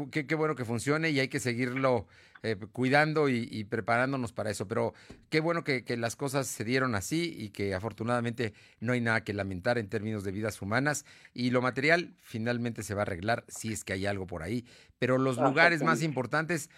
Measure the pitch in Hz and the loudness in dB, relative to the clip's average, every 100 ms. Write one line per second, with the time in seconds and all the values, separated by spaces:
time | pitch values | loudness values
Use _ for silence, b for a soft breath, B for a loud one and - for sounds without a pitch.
0 | 139 151 131 156 151 143 113 117 135 151 | -2 -4 -2 0 0 -2 -2 -2 0 2
1 | 160 143 131 139 123 120 127 131 135 120 | 2 2 0 0 -2 0 -2 2 2 2
2 | - B B B 113 98 104 - 127 143 | 0 B B B -4 -4 -6 0 4 4
3 | 156 156 143 120 117 107 104 110 104 117 | 4 4 4 2 -2 -6 -4 -4 0 2
4 | 131 135 117 - 104 101 98 113 117 B | 2 -2 -4 -4 -4 -4 -4 -2 -2 B
5 | B B - 156 160 170 147 127 107 120 | B B -2 0 2 -2 0 -2 -2 -2
6 | 117 - 139 139 107 - 110 131 131 101 | -2 -4 -2 -2 -2 -4 0 2 2 0
7 | - 165 170 - 107 - 101 92 110 - | 0 -2 -2 -6 -10 -4 -2 -2 -4 -4
8 | 113 123 117 117 113 b b b 113 123 | -2 0 0 -2 -4 b b b -2 0
9 | 117 110 110 101 98 90 120 120 101 110 | 2 0 0 -2 -2 -2 0 0 0 -4
10 | 107 107 98 95 107 - 101 117 143 143 | -2 -4 -4 -2 -4 -4 0 2 2 -2
11 | - B B - 123 123 127 120 147 170 | -8 B B -2 2 4 2 2 4 4
12 | 165 - - 113 113 120 120 113 101 101 | 0 -12 -10 -4 -2 0 -2 -6 -4 -2
13 | 101 85 104 120 - - 113 101 - 98 | -2 -2 -2 -2 -4 -8 -6 -6 -4 -2
14 | 98 101 90 87 82 120 120 B B - | -2 -2 -6 -8 -4 -6 -8 B B -2
15 | 123 131 135 120 135 143 170 165 165 160 | 2 4 2 2 2 6 6 6 2 2
16 | 160 131 117 151 160 170 - | 0 -2 0 0 0 -4 -4